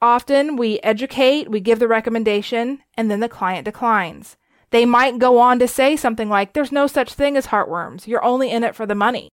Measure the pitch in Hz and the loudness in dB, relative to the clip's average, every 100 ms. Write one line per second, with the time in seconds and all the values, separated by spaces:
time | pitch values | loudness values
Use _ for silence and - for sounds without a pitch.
0 | 233 240 - 277 302 262 226 208 214 214 | 2 2 2 0 0 -2 -4 -2 -2 -2
1 | 262 262 262 294 247 214 196 220 233 226 | -4 0 2 2 -2 -4 0 0 2 0
2 | 220 226 220 208 - 233 240 277 _ - | -2 -2 -2 -2 -4 -4 -4 -8 _ -4
3 | 220 208 233 - 185 180 214 - 240 214 | -2 -2 -4 -4 -6 -4 -8 -4 -2 0
4 | 170 143 - _ _ _ _ 233 240 240 | -2 -10 -20 _ _ _ _ 2 4 4
5 | 262 240 254 240 247 247 247 - 269 302 | 2 2 4 6 6 4 2 2 2 2
6 | 247 226 214 202 196 302 277 285 285 285 | -2 -2 -2 0 0 -2 -2 0 0 0
7 | 247 - 285 277 - 208 - 170 - 185 | -4 -2 0 0 0 -2 -2 -6 -8 -12
8 | 208 240 240 254 262 226 240 - 208 202 | -4 -2 0 0 -2 -2 -4 -4 -6 -2
9 | 214 240 - | -2 -2 -10